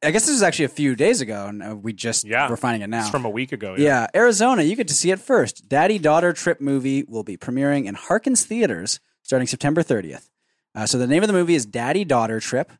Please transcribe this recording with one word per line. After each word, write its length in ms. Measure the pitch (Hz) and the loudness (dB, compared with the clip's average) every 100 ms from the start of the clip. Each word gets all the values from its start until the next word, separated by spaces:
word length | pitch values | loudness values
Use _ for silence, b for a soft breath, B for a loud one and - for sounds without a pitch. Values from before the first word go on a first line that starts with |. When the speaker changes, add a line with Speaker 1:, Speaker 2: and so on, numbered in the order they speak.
Speaker 1:
I 80 | 151 | 0
guess 140 | 202 302 | 2 2
this 60 | 269 | 2
was 80 | |
actually 220 | 185 165 143 | 2 2 -2
a 40 | |
few 260 | - 143 120 | 0 0 2
days 260 | 175 240 | 2 2
ago, 260 | 113 104 101 | -2 -8 -10
and, 160 | 104 | -10
uh, 120 | 101 107 | -12 -10
we 160 | 110 | -10
just 320 | 101 117 110 | -6 -4 -4
Speaker 2:
Yeah. 240 | 104 117 139 | -2 0 0
Speaker 1:
we're 80 | 117 | 0
finding 280 | 123 113 | -2 -2
it 60 | 104 | -4
now. 100 | 117 | -4
Speaker 2:
It's 100 | 107 | -2
from 160 | 131 117 | -4 -4
a 60 | |
week 200 | 110 131 | -6 -6
ago, 220 | 120 104 92 | -8 -6 0
Speaker 1:
Yeah. 80 | 147 131 113 | 2 2 2
Speaker 2:
yeah. 60 | 202 | 4
Speaker 1:
Arizona, 420 | 240 196 240 240 | 4 4 4 4
you 140 | 151 226 | 2 0
get 120 | 170 | -2
to 40 | |
see 160 | - 170 | 0 0
it 100 | 190 | 0
first. 480 | - 240 113 - - | 2 2 2 -4 -2
Daddy-daughter 680 | 135 185 214 151 160 175 | 2 2 2 2 4 2
trip 280 | 156 180 - | 0 -2 -2
movie 420 | 139 139 135 135 - | 0 0 0 -2 -2
will 160 | 110 | -8
be 120 | 101 90 | -8 -10
premiering 500 | - 127 139 143 101 | -6 -2 0 0 -2
in 100 | 101 | -6
Harkins 500 | - 202 277 247 - | -2 0 0 -2 -2
Theaters 540 | 226 196 85 98 - _ _ | 0 0 -2 -6 -8 _ _
starting 240 | - 131 123 | -2 -2 -2
September 340 | 127 147 160 | -2 0 0
thirtieth. 480 | 160 113 80 65 - _ _ _ _ 107 | 0 -2 -4 -14 -20 _ _ _ _ -8
Uh, 100 | 107 | -2
so 140 | 127 | 0
the 80 | 123 | 2
name 160 | 156 | 2
of 40 | 214 | 2
the 60 | |
movie 220 | 185 170 160 | 2 2 0
is 100 | 104 | 0
Daddy-Daughter 760 | 117 123 185 180 123 113 110 | -4 -2 -2 2 0 0 -2
Trip. 300 | - 123 156 | -4 -4 -4